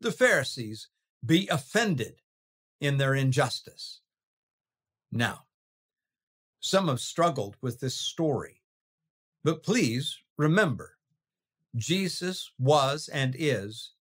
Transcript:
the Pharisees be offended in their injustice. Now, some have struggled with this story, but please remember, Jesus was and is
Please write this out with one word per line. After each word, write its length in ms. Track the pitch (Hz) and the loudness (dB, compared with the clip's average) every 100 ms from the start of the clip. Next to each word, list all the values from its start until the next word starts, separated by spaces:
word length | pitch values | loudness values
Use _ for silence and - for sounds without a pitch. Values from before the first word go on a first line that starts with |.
the 100 | 233 | -6
Pharisees 760 | - 247 170 131 - 107 113 - _ _ _ | 2 4 4 0 -6 -10 -12 -16 _ _ _
be 220 | 117 170 196 | 2 2 4
offended 720 | 170 - 214 220 135 110 - _ _ _ _ _ - | -2 0 0 2 0 -2 -8 _ _ _ _ _ -4
in 160 | 143 139 | -2 2
their 180 | 135 | 2
injustice. 880 | 135 131 131 127 - - - - - _ _ _ _ _ _ _ _ _ _ _ | 2 2 2 0 -2 -12 -18 -18 -18 _ _ _ _ _ _ _ _ _ _ _
Now, 340 | 113 113 - _ _ _ _ _ _ _ _ _ _ _ _ | -2 -2 -4 _ _ _ _ _ _ _ _ _ _ _ _
some 300 | - 190 175 | 0 2 2
have 120 | 120 | -2
struggled 560 | - - 170 131 101 - | -4 0 0 0 -8 -6
with 180 | 123 117 | -8 -6
this 160 | 131 | -8
story, 720 | - - - 160 113 73 _ _ _ _ _ _ _ _ _ | -6 -8 -4 -2 -2 -6 _ _ _ _ _ _ _ _ _
but 180 | 156 160 | -2 -2
please 560 | - 240 127 123 156 - _ - | 0 2 2 0 -4 -10 _ -2
remember, 640 | 151 185 180 101 - _ _ _ _ _ _ _ _ 117 | 2 4 4 0 -8 _ _ _ _ _ _ _ _ -8
Jesus 760 | 110 190 185 - 180 185 - - | -2 0 0 -4 -6 -6 -12 -2
was 500 | 127 151 135 151 - | 4 6 4 0 -6
and 280 | 147 131 131 | -2 -2 0
is 540 | 151 110 104 113 - _ | -2 -2 -4 -12 -16 _